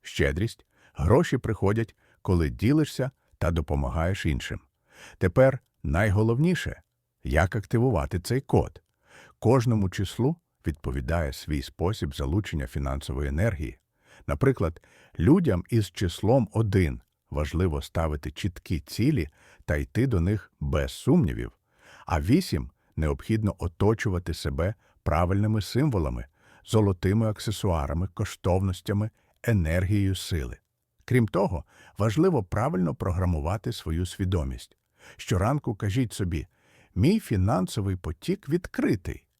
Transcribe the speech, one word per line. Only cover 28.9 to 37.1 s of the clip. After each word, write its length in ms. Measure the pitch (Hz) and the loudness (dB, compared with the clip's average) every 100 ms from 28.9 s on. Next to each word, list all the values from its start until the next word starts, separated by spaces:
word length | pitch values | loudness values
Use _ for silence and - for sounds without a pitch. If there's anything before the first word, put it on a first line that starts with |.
| 101 107 _ _ _ | -2 -2 _ _ _
енергією 720 | - 110 78 85 90 104 98 92 | 0 2 2 0 2 2 2 -2
сили. 420 | - 87 62 - _ _ _ _ - | -4 -4 -4 -10 _ _ _ _ 0
Крім 220 | 123 113 | 2 2
того, 360 | 170 196 85 - - - - | 0 -2 -2 -8 -20 -20 -2
важливо 460 | 107 107 185 151 | 0 4 4 2
правильно 520 | 95 123 127 180 175 135 | 0 -2 -2 0 -2 -2
програмувати 760 | - 82 90 82 73 101 - | -2 0 0 0 -2 -4 -4
свою 320 | - - 80 90 | -8 -4 -4 -4
свідомість. 720 | - 95 92 67 62 - _ _ _ - - | -2 -2 0 -2 -6 -14 _ _ _ -20 -18
Щоранку 580 | - 92 101 147 131 107 | -2 0 2 0 -4 -4
кажіть 380 | 107 101 113 | -2 -2 -2
собі: 340 | - 92 82 - _ _ _ _ - | -2 -4 -4 -6 _ _ _ _ 2
«Мій 240 | 120 | 2